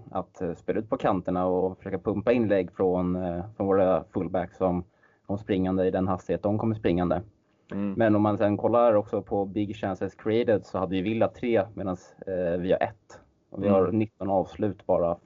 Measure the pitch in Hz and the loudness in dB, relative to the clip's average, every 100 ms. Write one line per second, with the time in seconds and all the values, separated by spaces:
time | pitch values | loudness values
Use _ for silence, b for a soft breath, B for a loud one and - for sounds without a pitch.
0 | - 95 - - 87 82 - 101 110 135 | -6 -8 -8 -8 -8 -6 -4 -4 -4 -2
1 | 131 95 92 90 92 92 92 90 101 92 | 0 0 0 0 0 0 0 -4 -8 -6
2 | 110 101 120 127 107 98 90 - 92 90 | -4 -2 2 2 2 0 0 0 0 2
3 | 90 90 92 87 104 - 98 95 92 82 | 0 -2 -4 -6 -8 -4 2 4 4 2
4 | 82 104 85 90 87 - 92 87 87 b | -2 -6 -4 -4 -6 -2 0 0 -4 b
5 | b b - 101 110 95 92 95 92 92 | b b -8 -6 -2 0 0 0 0 0
6 | 95 92 - 85 104 107 113 110 104 87 | 0 -2 -4 -2 0 0 -2 -2 0 0
7 | 87 80 107 _ _ _ _ 98 101 101 | 0 -2 -6 _ _ _ _ -6 -4 0
8 | 113 104 104 101 104 101 110 117 120 104 | 2 4 2 2 0 2 2 4 4 4
9 | 104 107 92 101 98 98 104 107 101 92 | 0 -4 -2 -4 -2 -4 -4 -4 -6 -4
10 | 95 - 110 113 113 98 - 95 92 95 | -6 -6 0 2 2 2 0 -4 -2 0
11 | 95 110 98 - 123 110 95 - 98 90 | 0 0 -2 -2 0 0 0 -4 -6 -6
12 | - - 95 92 87 90 90 - - - | -10 -16 -8 -4 -2 -2 0 0 0 -6
13 | _ - _ _ _ - 98 98 87 107 | _ -20 _ _ _ -4 2 4 4 2
14 | 107 - 98 95 85 - 107 95 - 87 | 0 -4 -2 0 0 -2 -4 -2 0 2
15 | 85 - | 2 -2